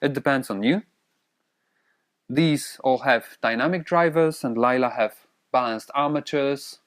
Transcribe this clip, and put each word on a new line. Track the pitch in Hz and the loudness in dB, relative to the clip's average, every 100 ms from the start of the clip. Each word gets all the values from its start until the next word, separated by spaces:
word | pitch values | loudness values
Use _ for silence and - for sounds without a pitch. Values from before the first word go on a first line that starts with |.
it | 143 | 0
depends | 139 135 139 127 | 0 0 0 0
on | 101 | -2
you. | 107 175 220 _ _ _ _ _ _ _ _ _ _ _ _ _ _ | 0 0 -2 _ _ _ _ _ _ _ _ _ _ _ _ _ _
These | 131 160 147 - - | 0 2 2 -4 -6
all | - 127 | 0 0
have | 131 123 - - | 4 2 0 -4
dynamic | 117 117 131 185 | -2 0 0 -2
drivers, | 160 175 170 160 160 156 | 0 2 2 2 0 0
and | 135 113 | -6 0
Lyla | 120 127 127 | 2 2 0
have | 120 110 - _ _ _ | 0 -4 -4 _ _ _
balanced | 131 123 113 - | -2 0 -4 -8
armatures. | 143 147 151 147 151 139 139 - - | -4 -2 -2 -4 -2 0 -2 -6 -20